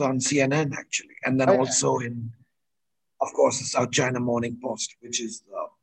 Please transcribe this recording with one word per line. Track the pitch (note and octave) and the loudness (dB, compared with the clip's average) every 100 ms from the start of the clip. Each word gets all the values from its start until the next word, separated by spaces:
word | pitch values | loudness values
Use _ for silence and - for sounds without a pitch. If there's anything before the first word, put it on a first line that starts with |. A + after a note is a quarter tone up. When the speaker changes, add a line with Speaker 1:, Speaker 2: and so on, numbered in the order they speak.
Speaker 1:
on | C3+ C3 | 0 0
C | - C#3+ | 0 2
N | C3+ | 4
N | D3+ D3 - | 2 0 -4
actually, | - - - - | -6 -8 -8 -6
and | B2 B2+ | 0 4
then | C3 | 6
Speaker 2:
Oh, | |
yeah. | A3 | 4
Speaker 1:
also | - - C#3 C3 | 4 2 0 0
in, | A#2+ A#2+ A2+ - _ _ _ _ _ _ _ _ | -2 -6 -10 -12 _ _ _ _ _ _ _ _
of | C3+ | -4
course, | - C3+ A#2 | 2 2 2
the | |
South | - C3 B2 | -2 0 0
China | - B2+ B2 | 2 0 0
Morning | B2 A#2+ A#2+ A#2+ | 0 0 -2 -6
Post, | B2+ A2 - - | -8 -6 -8 -10
which | A#2 A#2+ | -8 -6
is | A2+ - | -6 -10
the | G2 F#2 - _ | -12 -10 -10 _